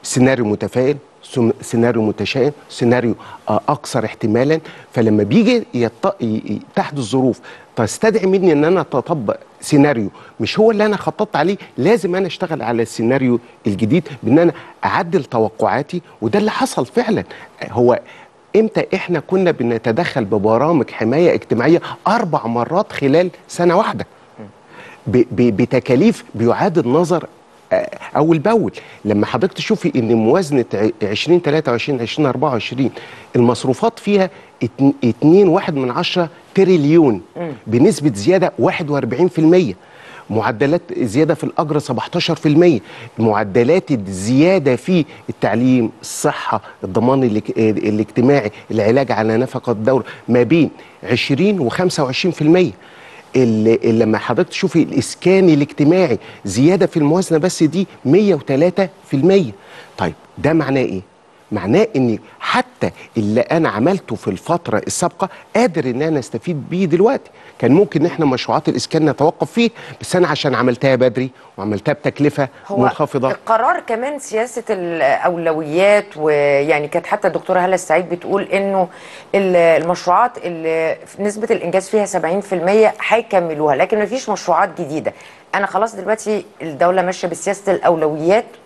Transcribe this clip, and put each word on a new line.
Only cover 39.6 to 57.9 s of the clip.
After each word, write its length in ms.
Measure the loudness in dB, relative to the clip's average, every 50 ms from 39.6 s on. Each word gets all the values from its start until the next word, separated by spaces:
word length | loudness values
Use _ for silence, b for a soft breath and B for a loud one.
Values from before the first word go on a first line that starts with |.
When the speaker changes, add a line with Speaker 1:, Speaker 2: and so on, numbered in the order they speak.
| 2 0 -4 B B B B B B B B B B -4
Speaker 1:
معدلات 520 | -4 -2 -2 -2 -2 0 0 0 0 -2 -4 -8 -6 -6
زيادة 340 | -4 -2 0 0 2 2 0
في 100 | -4 -4
الأجر 360 | -6 -4 -4 -4 -2 -2 -4
سبعتاشر 560 | -4 -4 -6 -6 -6 -6 -6 -4 -2 -2 -4
في 100 | -2 0
المية، 340 | 2 4 6 6 4 4 2 B B B B -20 -16 B
معدلات 760 | -2 0 0 2 0 -2 0 2 2 4 4 2 0 0 -2
الزيادة 840 | -4 -4 -4 -8 -8 -6 -2 0 2 4 4 4 4 2 2 0 -2
في 300 | 0 0 0 0 0 0 B B B B -12
التعليم، 640 | -6 _ -2 -2 0 2 2 2 2 2 2 -2 -4 -10
الصحة، 600 | -16 -14 -12 -4 -2 -2 -2 -2 -6 -4 -4 -4 B B B B -12
الضمان 400 | -4 -2 0 2 2 2 2 2
الاج-، 280 | 0 0 -2 -4 -4 -2
الاجتماعي، 960 | 0 0 0 0 0 -2 -2 -2 -2 -4 -2 0 0 2 4 2 2 0 -4 B B B B
العلاج 400 | -2 0 2 2 2 2 0 0
على 260 | -2 0 0 0 0
نفقة 340 | 0 -2 -2 -6 -8 -4 -4
الدولة 320 | -4 -2 0 0 0 0 -2 B B B B
ما 160 | 0 2 2 4
بين 260 | 4 4 2 2 0 -2 B B B B B -4
عشرين 560 | -2 -2 -2 0 -2 0 0 2 0 0 0
وخمسة 440 | -2 -4 -2 -2 -2 -2 0 -2 -4
وعشرين 280 | -2 -2 -2 -4 -4 -2
في 80 | 0
المية. 300 | 2 4 4 4 2 0 -2 B B B B B B B B B B -4 0
ال-، 320 | 2 2 2 2 2 4 4 2 4 2
ال-، 140 | 2 2 2
لما 180 | 2 2 0
حضرتك 320 | -2 -2 -2 -2 -2 -2 -2
تشوفي 340 | -4 -4 -4 0 2 0 0
الإسكان 640 | 2 -2 -4 -4 -4 -10 -2 2 2 4 6 6 4
الاجتماعي 720 | 4 4 2 -2 -2 0 2 4 4 4 2 2 0 -4 B B B B B
زيادة 400 | -4 0 2 4 4 4 4 2
في 100 | 0 0
الموازنة 400 | 0 2 2 2 0 0 0 0 0
بس 240 | 0 -2 0 0 0
دي 240 | 0 0 -2 -4 B